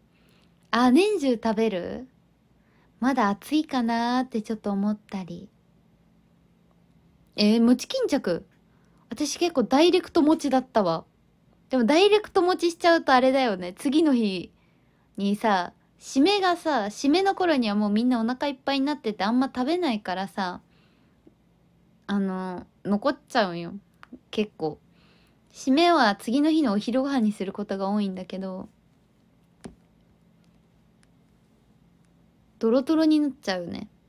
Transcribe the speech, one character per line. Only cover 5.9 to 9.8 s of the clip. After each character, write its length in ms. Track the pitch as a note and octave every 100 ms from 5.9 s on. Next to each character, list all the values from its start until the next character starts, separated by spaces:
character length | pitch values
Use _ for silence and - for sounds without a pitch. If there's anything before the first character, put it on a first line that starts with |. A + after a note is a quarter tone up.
| _ _ _ _ _ _ _ _ _ _ _ _ _ _
え 220 | - G#3 A3+
ー、 40 |
餅 280 | A#3 B3+ -
巾 180 | C5 A4
着。 400 | C#4 - E3 - _ _ _ _ _ -
私 260 | A3 D4 -
結 160 | F4
構 120 | D4+
ダ 180 | G#3 C4